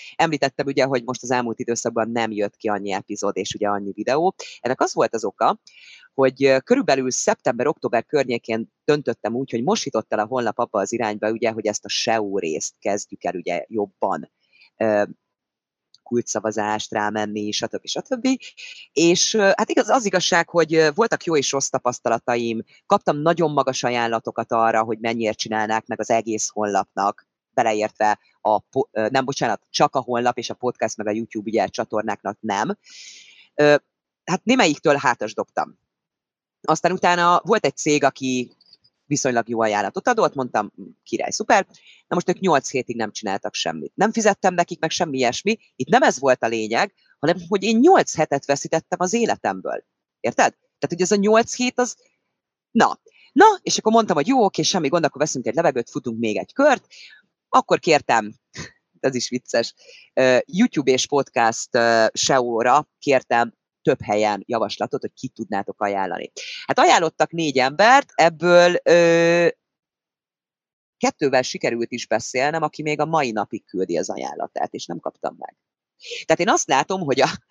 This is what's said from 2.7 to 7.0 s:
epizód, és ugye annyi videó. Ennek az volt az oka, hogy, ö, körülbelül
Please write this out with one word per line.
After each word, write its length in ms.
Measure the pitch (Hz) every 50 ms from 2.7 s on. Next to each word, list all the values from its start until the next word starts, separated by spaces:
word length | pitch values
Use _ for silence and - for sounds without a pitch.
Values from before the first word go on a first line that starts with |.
| 104 98 101 101 95
epizód, 440 | 101 - - 104 - 98 101 98
és 180 | 92 101 - -
ugye 140 | 101 104 101
annyi 240 | 101 98 101 98 95
videó. 420 | 104 110 117 131 156 170 190 - _ - - - -
Ennek 220 | - 117 131 -
az 140 | - 381 -
volt 200 | 175 127 113 -
az 100 | 110 110
oka, 360 | 98 - - 110 139 208 - _ - _ - - - - - - _ -
hogy, 300 | 135 135 131 131 - 135
ö, 160 | 135 131 131
körülbelül 500 | - - 247 285 208 156 139 135